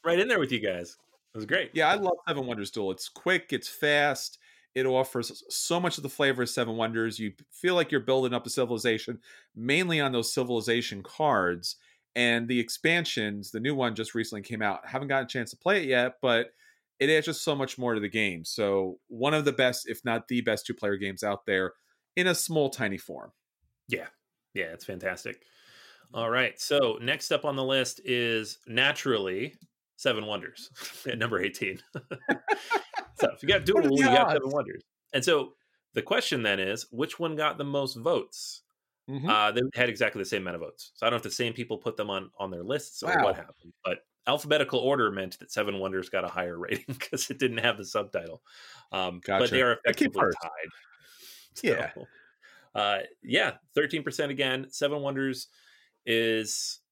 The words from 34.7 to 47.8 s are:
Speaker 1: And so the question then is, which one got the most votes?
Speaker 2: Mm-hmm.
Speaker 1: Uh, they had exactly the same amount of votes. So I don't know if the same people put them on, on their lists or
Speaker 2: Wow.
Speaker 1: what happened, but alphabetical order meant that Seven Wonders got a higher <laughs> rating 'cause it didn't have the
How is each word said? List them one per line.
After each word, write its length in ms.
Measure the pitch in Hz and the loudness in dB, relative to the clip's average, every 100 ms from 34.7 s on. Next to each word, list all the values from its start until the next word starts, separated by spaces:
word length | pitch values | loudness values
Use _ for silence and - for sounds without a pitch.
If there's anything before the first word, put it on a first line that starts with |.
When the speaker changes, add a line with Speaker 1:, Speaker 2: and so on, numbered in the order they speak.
| - _ _ _ | -10 _ _ _
Speaker 1:
And 100 | 139 | 0
so 300 | 131 151 - _ _ _ _ | 4 4 2 _ _ _ _
the 80 | - | -6
question 400 | - - - 131 | 0 0 0 0
then 180 | 110 98 | 2 2
is, 280 | 95 113 - | 0 -4 -6
which 280 | 117 160 - | -4 -4 -2
one 160 | 165 | -4
got 220 | 151 151 143 | 0 -2 0
the 40 | |
most 320 | 143 143 135 | -2 -2 -2
votes? 680 | 117 135 143 - - - - _ _ _ _ - | -2 0 0 -2 -12 -14 -14 _ _ _ _ -10
Speaker 2:
Mm-hmm. 200 | 135 143 | -6 2
Speaker 1:
Uh, 220 | 107 104 | 4 4
they 100 | 113 131 | 2 0
had 140 | 120 123 | 2 0
exactly 300 | 107 110 101 | 2 0 0
the 40 | 92 | -2
same 120 | 104 | -2
amount 140 | 92 | -2
of 60 | 87 | -8
votes. 300 | 82 - - | -10 -14 -20
So 100 | - | -2
I 40 | 113 | 0
don't 80 | 120 | 0
know 0 | |
if 60 | |
the 60 | 104 | -4
same 240 | - 120 | -4 -4
people 240 | 113 117 107 | -4 -8 -6
put 200 | 117 - | -6 -4
them 120 | 104 | -4
on, 220 | 98 95 - | -4 -8 -8
on 100 | 95 | -8
their 140 | 87 | -6
lists 400 | 92 143 - - | -4 -6 -6 -6
or 60 | - | -2
Speaker 2:
Wow. 100 | 170 | 2
Speaker 1:
what 100 | 110 | 2
happened, 380 | 90 82 _ 85 _ | 2 -8 _ -20 _
but 140 | 92 87 _ _ | -6 -6 _ _
alphabetical 540 | - 147 147 151 131 131 | -2 -2 2 2 2 2
order 320 | 127 139 107 | 2 2 2
meant 260 | 98 92 - | 0 -6 -10
that 120 | - | -6
Seven 260 | - 101 98 | -2 -2 -2
Wonders 300 | 95 95 90 | -4 -4 -2
got 140 | 95 | -4
a 60 | 90 | -2
higher 280 | 92 87 85 | -4 -6 -6
<laughs> 0 | |
rating 360 | 90 - - | -4 -6 -6
'cause 340 | 127 - - - | -10 -6 -6 -6
it 80 | 170 | 0
didn't 220 | 127 113 | 0 2
have 180 | 120 | 0
the 80 | 107 | 0